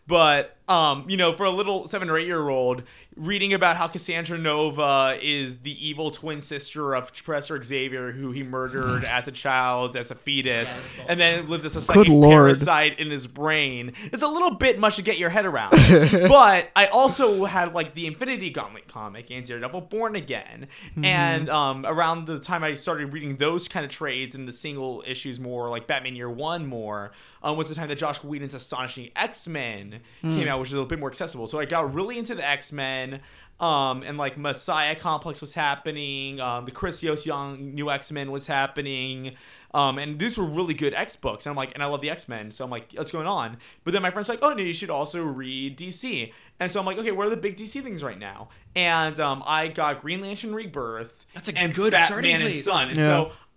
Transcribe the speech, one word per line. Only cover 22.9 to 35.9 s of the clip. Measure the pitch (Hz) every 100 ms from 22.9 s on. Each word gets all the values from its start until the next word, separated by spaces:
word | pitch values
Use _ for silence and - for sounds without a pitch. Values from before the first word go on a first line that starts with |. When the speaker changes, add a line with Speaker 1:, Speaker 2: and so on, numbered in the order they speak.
| 151 139
Speaker 1:
reading | 151 147 135
those | 151 170 170
kind | 180 139
of |
trades | - 147 127 127 135
and | 127
the |
single | 127 151 139 131 120 -
issues | 127 139 123
more, | 127 123 120
like | 117 135
Batman | 139 127 123
Year | 120
One | 117 156 170 139
more, | 117 104 104 101 - - - 147
um, | 156
was | 156
the | 165
time | 151
that | 143
Josh | 151 143 143
Whedon's | 147 139
Astonishing | 135 - 127 127 127 120 -
X-Men | 220 - 175 147 120 101 101 110 - -
Speaker 2:
Mm. | 160 160
Speaker 1:
came | 156
out, | 131
which | 131
is |
a | 139
bit | 127 160
more | 135
accessible. | - 175 127 110
So | 151
I | 143
got | 165 143
really | 151 208 240
into | 226 208
the | 143
X-Men, | 143 - 143 131 131 131 139 - - - -
um, | 170 143 135 131
and, | 135 147
like, | 135 143
Messiah | 143 131 - 156 147 156
Complex | 175 151 165 143
was | 143
happening, | 165 147 143 156